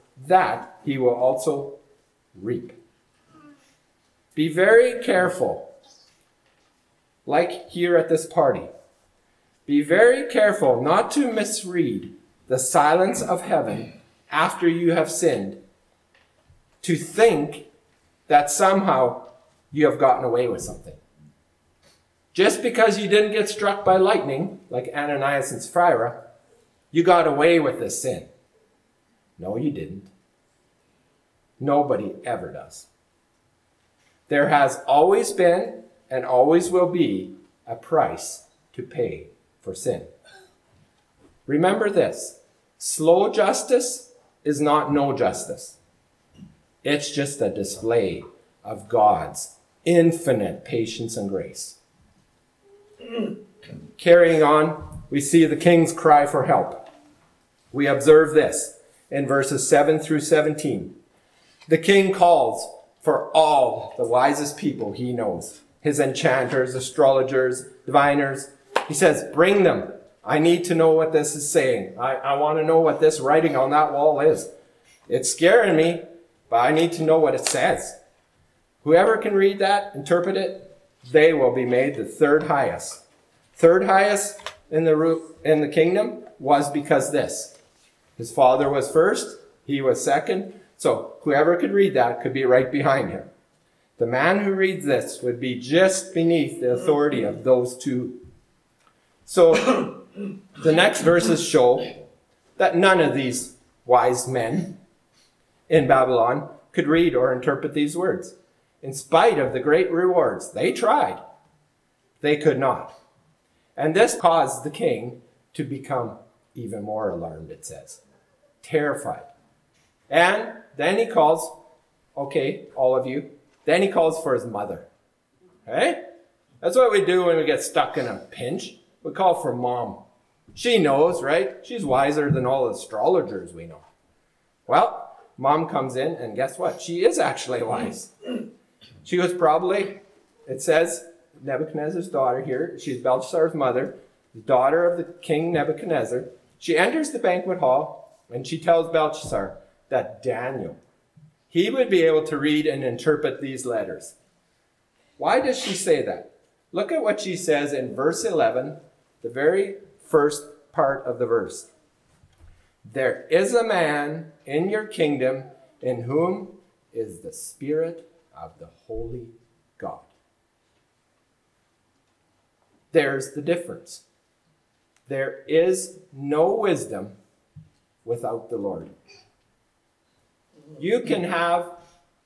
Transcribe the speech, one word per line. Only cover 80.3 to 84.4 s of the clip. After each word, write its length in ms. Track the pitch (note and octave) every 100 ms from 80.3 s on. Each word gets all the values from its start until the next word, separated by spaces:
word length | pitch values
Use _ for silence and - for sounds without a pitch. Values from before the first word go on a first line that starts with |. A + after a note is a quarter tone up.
| F#3+
it, 400 | F#3 - - - _ _ B2+
they 220 | D3+ D#3+
will 220 | D3+ B2+ B2
be 100 | B2
made 300 | B2 C#3 C#3
the 100 | G#2+
third 380 | - D3 D3+
highest. 600 | - C#3+ A#2 - - - _ _ _ _ _ -
Third 300 | E3 F#3 F#3+
highest 540 | F#3+ G3+ G3+ - -